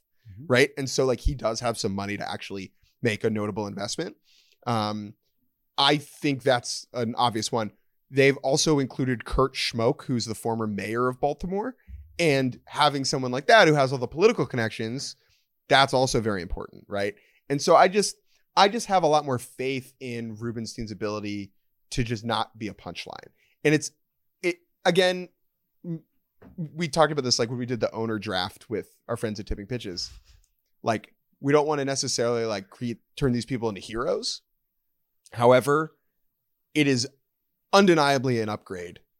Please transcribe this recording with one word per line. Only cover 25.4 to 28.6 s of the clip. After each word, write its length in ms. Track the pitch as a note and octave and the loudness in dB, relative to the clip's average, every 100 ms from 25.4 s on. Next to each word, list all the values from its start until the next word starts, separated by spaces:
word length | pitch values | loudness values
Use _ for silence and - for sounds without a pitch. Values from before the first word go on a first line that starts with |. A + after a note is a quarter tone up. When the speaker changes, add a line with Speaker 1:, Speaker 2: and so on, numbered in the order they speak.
| _ _ _ _ | _ _ _ _
Speaker 2:
m-, 200 | F3 E3 _ _ _ _ - - | -10 -10 _ _ _ _ -20 -12
we 320 | D3 D#3 E3 | -10 -6 -4
talked 240 | E3 D3+ | 2 2
about 120 | D3 | 2
this, 140 | B2+ A#2 | 0 0
like, 100 | A#2 | -2
when 100 | B2 | -4
we 80 | B2 | -4
did 140 | A#2 | -2
the 120 | - | -4
owner 260 | A2 A2+ G#2+ | -4 -4 -4
draft 500 | G#2 F#2 F#2+ - | -4 -4 -4 -8